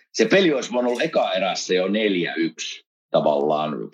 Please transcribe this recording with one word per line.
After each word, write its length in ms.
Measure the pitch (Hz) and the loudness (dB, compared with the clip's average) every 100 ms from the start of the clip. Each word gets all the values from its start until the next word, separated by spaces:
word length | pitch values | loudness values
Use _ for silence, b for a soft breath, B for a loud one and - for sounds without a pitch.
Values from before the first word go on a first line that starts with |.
| B | B
se 120 | - | 0
peli 280 | - 190 185 | 2 4 4
olisi 200 | 135 107 | 2 -2
voinut 200 | 123 123 | -2 -2
olla 100 | 120 | 0
eka 300 | 156 - 110 | 0 0 0
erässä 420 | 92 95 85 - | 0 -2 -4 0
jo 140 | 90 92 | 0 2
neljä 460 | 104 107 92 73 | 2 2 0 -2
yksi 500 | 76 82 - - - _ _ _ | -2 -4 -4 -12 -12 _ _ _
tavallaan 640 | 80 76 71 73 76 76 65 53 | 0 2 0 0 0 -2 -6 -6